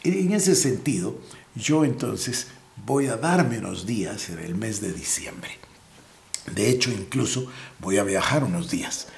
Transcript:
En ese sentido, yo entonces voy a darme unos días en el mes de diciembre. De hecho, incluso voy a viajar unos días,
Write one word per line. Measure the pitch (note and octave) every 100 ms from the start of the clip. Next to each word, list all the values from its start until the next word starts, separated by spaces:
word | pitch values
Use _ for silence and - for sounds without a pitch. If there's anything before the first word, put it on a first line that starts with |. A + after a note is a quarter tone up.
En | E3+ F#3+ F#3
ese | G#3+ F#3 E3
sentido, | C3+ - D3+ F#2 F2+ - - - - -
yo | C#3 D#3
entonces | C#3+ B2+ B2 G2+ - - - - - - G#2
voy | C#3 C3+
a | A2+
darme | D#3+ F3+ C3 A#2
unos | F#2+ F#2 F#2
días | A2+ E2 D#2+ -
en | E2
el | E2+ F2+
mes | A2 G2+
de | G2
diciembre. | E2 D#2 - - - - - - - - - - - - - - -
De | B2
hecho, | B2+ B2+
incluso | G#2 F#2+ C3 A2+ B2+ - - - -
voy | F#2+ G2
a | G2
viajar | F#2+ - D3 A2
unos | F2 -
días, | C3 - - -